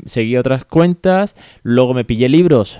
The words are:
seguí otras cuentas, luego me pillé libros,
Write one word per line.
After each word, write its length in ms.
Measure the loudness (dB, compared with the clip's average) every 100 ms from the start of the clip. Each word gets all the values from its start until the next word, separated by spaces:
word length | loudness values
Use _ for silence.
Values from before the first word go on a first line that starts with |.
seguí 320 | -10 -6 -2 -2
otras 300 | -2 -4 -2
cuentas, 680 | 0 0 0 -2 -2 -2 -8 -20 _
luego 320 | -2 0 2
me 100 | 0
pillé 240 | -4 -2 2
libros, 500 | 2 4 2 0